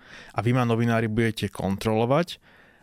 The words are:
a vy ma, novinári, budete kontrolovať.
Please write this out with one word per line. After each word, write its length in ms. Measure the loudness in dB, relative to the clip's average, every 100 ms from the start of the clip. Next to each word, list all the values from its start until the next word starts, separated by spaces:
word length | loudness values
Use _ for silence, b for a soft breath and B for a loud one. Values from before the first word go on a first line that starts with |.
| B B B -4
a 80 |
vy 80 | 0
ma, 160 | 2 2
novinári, 400 | 2 2 2 0
budete 400 | 0 0 0 -6
kontrolovať. 960 | -4 -4 -2 0 0 2 2 0 -6 b b b b